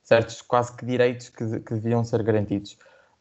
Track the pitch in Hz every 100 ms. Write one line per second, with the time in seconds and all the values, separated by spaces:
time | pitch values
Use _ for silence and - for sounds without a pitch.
0 | - 117 113 - - 123 120 - 117 123
1 | 123 120 - - 113 110 - 113 113 117
2 | 117 113 107 107 101 101 98 - - _
3 | _ _